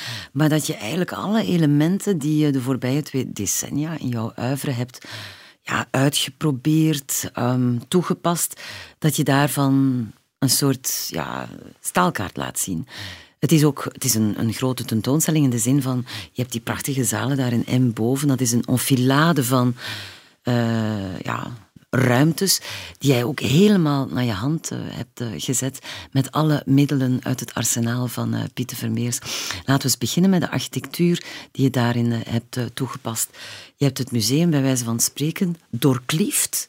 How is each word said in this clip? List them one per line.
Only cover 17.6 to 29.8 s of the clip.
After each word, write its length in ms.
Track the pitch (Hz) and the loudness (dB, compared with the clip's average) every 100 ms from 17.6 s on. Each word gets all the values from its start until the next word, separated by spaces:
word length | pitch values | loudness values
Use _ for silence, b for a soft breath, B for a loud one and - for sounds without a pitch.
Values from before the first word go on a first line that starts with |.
| - 127 127 | 0 2 2
M 60 | |
boven, 360 | 107 113 135 147 | 2 0 2 2
dat 120 | 127 | 2
is 120 | 127 | 2
een 120 | 120 | 0
enfilade 800 | - 123 - 131 127 139 165 147 | 2 0 2 2 4 4 4 4
van, 300 | 120 131 123 123 B B B B B B | 2 4 4 0 B B B B B B
eh, 800 | - 120 117 113 107 107 95 - | -2 0 2 0 -2 -4 -6 -6
ja, 300 | - 113 - 120 - _ _ | -6 -6 -8 -14 -18 _ _
ruimtes 680 | 123 123 123 156 151 190 - B B B - | 2 4 6 4 2 0 0 B B B -2
die 120 | 135 | 2
jij 120 | 123 | 2
ook 160 | 120 - | 2 -2
helemaal 640 | 104 143 208 196 151 139 120 | 2 6 8 6 4 2 0
naar 180 | 90 | 0
je 80 | 123 | 0
hand, 380 | 90 131 160 - | 0 -2 -2 -4
eh, 80 | 123 | -8
hebt, 380 | - - 120 - | -8 -10 -12 -8
eh, 80 | 120 78 | -8 -6
gezet 420 | - 127 131 - B B B | -4 -2 -4 -6 B B B
met 180 | 135 127 | -2 0
alle 300 | 147 156 147 - | 2 2 2 4
middelen 520 | 135 143 143 127 127 | 4 4 2 2 0
uit 180 | - 127 | -2 -4
het 140 | 120 | -4
arsenaal 520 | - 113 120 117 123 123 | -4 -2 -2 -2 -2 -4
van, 260 | 120 117 | -4 -4
eh, 80 | 113 110 | -4 -4
Pieter 220 | - 123 117 | -6 -8 -6
Vermeers. 420 | 117 113 120 - B B B | -4 -2 -2 -4 B B B
Laten 220 | B - | B 0
we 60 | 135 | 0